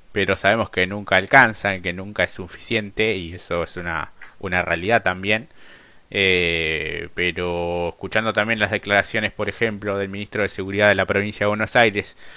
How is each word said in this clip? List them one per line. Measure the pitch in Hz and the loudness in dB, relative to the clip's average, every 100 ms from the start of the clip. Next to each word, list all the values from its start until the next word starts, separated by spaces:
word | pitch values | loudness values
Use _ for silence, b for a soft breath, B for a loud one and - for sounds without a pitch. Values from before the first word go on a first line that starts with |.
| - | -8
pero | 107 95 95 | -2 0 2
sabemos | 98 113 101 | 2 2 0
que | - 92 | 0 -2
nunca | 104 101 92 | -2 2 2
alcanzan, | 95 139 120 107 101 95 | 6 6 6 4 -2 -2
que | 90 | -4
nunca | 87 98 104 | -6 -6 -2
es | 90 | -2
suficiente, | - 90 - - 113 101 - 110 95 | -4 -12 -12 -4 -2 -2 0 0 0
y | 85 | -6
eso | 87 - 87 | -10 -4 -2
es | 82 - | -2 -6
una, | 87 82 76 - B B | -6 -4 -6 -10 B B
una | 98 90 | -4 -2
realidad | 85 85 92 117 | 0 0 2 2
también. | 98 92 95 110 139 b b b b b b | 2 -2 0 -2 -4 b b b b b b
Eh, | 104 95 90 87 82 80 80 78 80 82 | 0 4 4 2 0 0 -2 -4 -8 -8
pero | - 87 85 90 87 85 87 87 | -4 -2 -2 -2 -2 -2 -2 -4
escuchando | - 95 107 113 | -6 -4 -2 0
también | 107 107 113 | 0 0 0
las | 101 | 0
declaraciones, | 104 - 101 95 113 107 | -2 2 2 2 -2 -4
por | - 101 | -4 -6
ejemplo, | - 117 104 101 98 | -2 -2 -2 -4 -2
del | 98 | -2
ministro | 98 101 107 | -6 -6 -2
de | 98 | -2
Seguridad | - 95 98 104 | -4 -4 4 4
de | 98 | 6
la | 95 | 4
provincia | 98 104 104 104 | 2 0 -2 0
de | |
Buenos | 104 110 127 | 0 2 4
Aires, | 117 101 - - B | 4 4 -4 -8 B